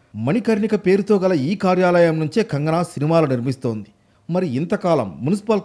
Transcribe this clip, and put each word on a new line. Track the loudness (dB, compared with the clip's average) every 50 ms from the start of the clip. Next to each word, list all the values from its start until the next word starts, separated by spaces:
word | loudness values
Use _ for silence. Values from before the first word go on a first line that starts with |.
| _ _ -10
మణికర్ణిక | -4 -2 -2 0 0 0 0 0 0 0 0 -2
పేరుతో | 0 2 2 2 2 2 2 2 2
గల | 2 2 2
ఈ | 2 0 0 -2
కార్యాలయం | 0 0 2 2 4 4 4 4 4 4 4 2 0
నుంచే | -2 -2 -2 -2 -2
కంగనా | -2 -2 -4 -2 0 0 -2 -2
సినిమాలు | -4 -4 -4 -2 2 2 2 2
నిర్మిస్తోంది. | 2 0 -2 -2 -4 -4 -4 -4 -4 -6 -6 -8 -12 _ _ _ _ _ _ _ -6
మరి | -4 -2 -2 -2
ఇంతకాలం | -2 -4 -2 -2 -4 -2 0 0 0 0 0 -2 -6 -6
మున్సిపల్ | -4 -2 -2 -2 -2 -2 -2 -2 0